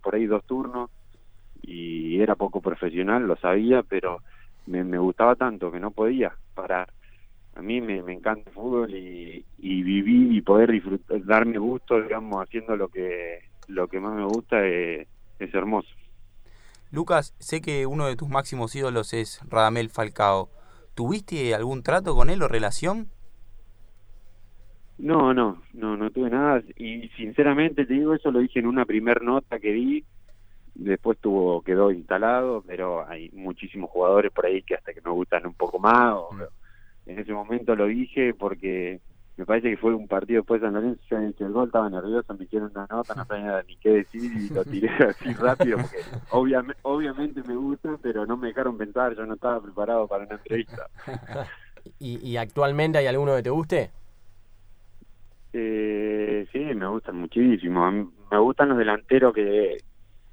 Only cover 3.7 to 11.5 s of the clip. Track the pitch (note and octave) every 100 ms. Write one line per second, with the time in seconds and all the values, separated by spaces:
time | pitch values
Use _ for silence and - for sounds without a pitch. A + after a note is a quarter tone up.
3.7 | B2+ - F#2+ F2+ F2 - - - - -
4.7 | F2+ F#2 F2 F#2 - A#2 B2 B2+ G#2 F2+
5.7 | F2 G#2 G#2 A2 C3 F#2+ - - - F#2
6.7 | F2+ F#2 - - - - - - - F#2+
7.7 | B2 A2+ F#2+ F2+ F2+ A2 A2 - G2 A#2+
8.7 | A#2+ A2 F#2+ F2+ F2 E2+ E2+ - - F#2+
9.7 | F#2 F2+ G2 G2 B2 B2+ A2 G2 G#2 A#2
10.7 | G#2+ F#2+ F#2+ - G#2+ F#2+ A2 A#2